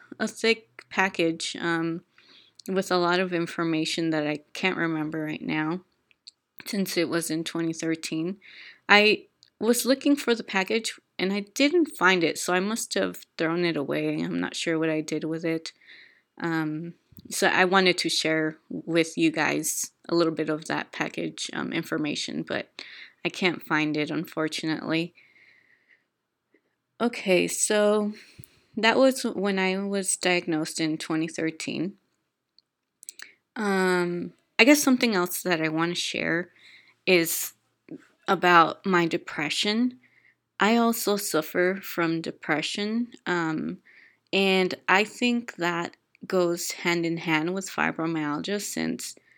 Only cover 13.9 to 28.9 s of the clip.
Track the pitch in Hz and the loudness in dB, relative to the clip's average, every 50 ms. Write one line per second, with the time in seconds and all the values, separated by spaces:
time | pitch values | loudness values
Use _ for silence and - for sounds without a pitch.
13.9 | 143 151 156 156 151 156 165 175 170 170 180 - - - - 170 165 160 160 160 | -4 -2 -2 -2 -2 -2 -4 -4 -4 -4 -4 -4 -6 -6 -4 -2 -2 0 0 0
14.9 | 156 156 151 - 160 156 160 156 160 165 170 165 165 160 165 - - _ _ - | -2 -2 -4 -4 -6 -6 -4 -4 -6 -4 -4 -4 -4 -4 -6 -10 -16 _ _ -20
15.9 | - - - - _ _ _ _ _ - - 170 165 160 156 156 151 156 170 170 | -20 -20 -20 -20 _ _ _ _ _ -6 -4 -2 -2 0 -2 -2 -4 -6 -8 -10
16.9 | 170 - _ _ _ - - - - - - 180 - - 185 180 190 196 190 180 | -12 -16 _ _ _ -20 -14 -10 -4 0 0 2 4 4 4 4 6 6 6 4
17.9 | 175 180 - 165 - - - 156 160 160 156 156 156 - _ _ - 165 - - | 4 2 0 -2 -2 0 0 0 0 0 0 -2 -4 -6 _ _ -12 -10 -6 0
18.9 | 160 170 160 160 - - 165 160 156 160 151 151 147 151 160 - - - - - | 2 2 2 2 2 2 2 2 2 2 0 0 0 -2 -2 -4 -4 -4 -6 -8
19.9 | - _ - - - 170 170 165 160 151 156 160 156 156 165 - 147 147 - - | -10 _ -6 0 2 2 4 2 2 0 -2 -2 -4 -4 -4 -4 -4 -4 -4 -6
20.9 | - - 156 - - - 170 156 160 - - - - - - - - 165 165 - | -6 -6 -6 -6 -4 -6 -8 -8 -8 -8 -10 -8 -6 -6 -6 -4 -4 -6 -4 -4
21.9 | 160 160 156 147 151 - - - - 156 160 - 156 - - - _ - - - | -4 -4 -4 -4 -4 -6 -6 -6 -6 -8 -6 -6 -6 -6 -6 -8 _ -18 -18 -18
22.9 | - - - - - _ - 175 - - 202 180 170 - - - 165 151 151 151 | -18 -18 -20 -20 -18 _ -8 -8 -4 -2 0 0 0 -2 -4 -2 0 0 0 0
23.9 | 151 151 151 143 156 147 156 - - 160 156 156 156 - - 160 156 - - - | 0 -2 -2 -2 -4 -6 -6 -6 -4 -4 -4 -4 -4 -4 -4 -4 -4 -4 -4 -2
24.9 | 156 165 170 170 - _ _ _ _ _ _ _ _ _ _ _ _ _ _ _ | -2 -2 -2 -4 -8 _ _ _ _ _ _ _ _ _ _ _ _ _ _ _
25.9 | _ _ _ _ _ _ _ _ _ _ _ _ _ _ _ _ _ _ _ _ | _ _ _ _ _ _ _ _ _ _ _ _ _ _ _ _ _ _ _ _
26.9 | _ - 226 240 226 - - 202 185 175 175 170 - - - - 214 208 208 208 | _ -2 -2 -2 -2 -2 0 2 4 4 4 0 0 -2 0 2 2 4 4 4
27.9 | 208 214 208 208 208 - - - - - - - _ _ _ _ _ - 208 226 | 4 4 2 -2 -4 -8 -14 -20 -20 -20 -20 -20 _ _ _ _ _ 2 2 4